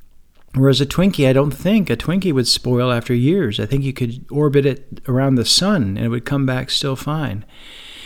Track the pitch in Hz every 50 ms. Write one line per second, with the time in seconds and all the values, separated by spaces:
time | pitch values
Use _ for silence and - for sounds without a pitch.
0 | - - - - - _ _ - - - - 131 135 139 135 127 139 139 - -
1 | 180 202 180 - 139 131 127 135 147 151 131 - - 180 214 226 175 - 120 -
2 | - - 170 196 185 185 143 131 120 - - - - 123 123 120 123 127 120 117
3 | 117 - 123 120 123 143 185 202 160 110 104 107 107 107 139 139 139 135 131 -
4 | 127 117 117 135 - - 135 143 151 147 135 143 135 139 131 - - - - -
5 | - - 123 127 135 139 131 120 110 - - - 175 202 208 170 110 95 95 110
6 | 117 117 117 123 123 - 143 139 135 131 127 127 131 - - - - 139 131 -
7 | - 147 151 156 147 120 98 101 - - - - - - - - - - - -
8 | -